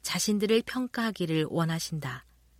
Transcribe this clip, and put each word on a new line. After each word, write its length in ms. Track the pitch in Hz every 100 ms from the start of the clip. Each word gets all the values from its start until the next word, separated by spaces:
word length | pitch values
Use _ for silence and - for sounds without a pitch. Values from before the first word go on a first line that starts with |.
자신들을 640 | - 180 - 208 208 220 -
평가하기를 800 | 254 254 - 226 196 170 160 156
원하신다. 760 | 170 165 165 - 160 135 127 - _ _ _